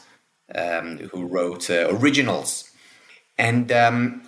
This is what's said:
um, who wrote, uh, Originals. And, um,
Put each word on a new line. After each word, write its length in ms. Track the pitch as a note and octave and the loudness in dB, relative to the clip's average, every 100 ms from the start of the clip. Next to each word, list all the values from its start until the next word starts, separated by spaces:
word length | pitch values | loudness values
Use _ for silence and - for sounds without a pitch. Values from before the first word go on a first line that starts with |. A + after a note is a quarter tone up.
| - _ _ _ - - | -14 _ _ _ -12 -6
um, 420 | E2+ E2 E2 D#2+ - | -4 -4 -6 -10 -10
who 140 | F#2 F2 | -8 -4
wrote, 440 | F2+ F2 F2 - | -2 -2 -4 -2
uh, 200 | F2 E2 | 0 2
Originals. 800 | G#2 C#3+ C#3 A#2+ D#2+ - - - _ - - - - _ - | 2 2 2 0 -2 -4 -8 -10 _ -20 -20 -20 -20 _ 0
And, 360 | A#2 A#2+ A#2+ | 2 2 2
um, 500 | A#2+ A#2 A#2+ A#2+ - | 4 4 4 -2 -4